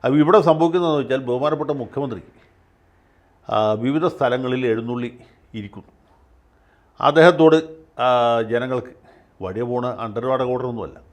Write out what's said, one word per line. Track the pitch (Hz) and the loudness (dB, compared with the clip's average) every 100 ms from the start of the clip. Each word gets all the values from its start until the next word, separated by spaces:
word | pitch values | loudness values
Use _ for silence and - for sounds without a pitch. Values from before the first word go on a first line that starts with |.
അപ്പോൾ | 127 143 151 | 2 2 6
ഇവിടെ | 208 160 | 4 4
സംഭവിക്കുന്നതെന്ന് | 156 165 175 175 151 | 2 2 2 0 -2
വെച്ചാൽ | 135 131 123 | -2 -4 -2
ബഹുമാനപ്പെട്ട | 123 147 151 147 143 | -2 -2 -4 -4 -6
മുഖ്യമന്ത്രി, | 113 - 139 101 - _ _ _ _ _ _ _ _ _ _ _ - 110 | -6 -8 -8 -8 -14 _ _ _ _ _ _ _ _ _ _ _ -4 -2
ആ, | 107 107 | 0 0
വിവിധ | 120 147 170 | -2 0 -2
സ്ഥലങ്ങളിൽ | 160 131 123 127 127 123 | -2 -2 -2 -2 -2 -2
എഴുന്നള്ളി | 113 117 123 120 - - _ _ 110 | -2 -4 -6 -8 -12 -20 _ _ -14
ഇരിക്കുന്നു. | 101 101 - _ _ _ _ _ _ _ _ _ _ _ 131 | -14 -16 -20 _ _ _ _ _ _ _ _ _ _ _ 2
അദ്ദേഹത്തോട്, | 147 165 160 160 160 160 - - - 123 | 6 6 8 6 6 0 -18 -20 -4 0
ആ, | 123 117 117 110 | 2 2 0 0
ജനങ്ങൾക്ക് | 117 127 127 117 - - _ _ _ | -4 -4 -6 -8 -20 -20 _ _ _
വഴിയ | 92 95 120 | -10 -6 -4
പോണ | 123 123 104 113 | -4 -4 -8 -8
അണ്ടർവാട | 107 127 131 127 | -6 -4 -2 -2
കോടറൊന്നുമല്ല | 127 123 117 82 - - | -4 -6 -8 -10 -14 -20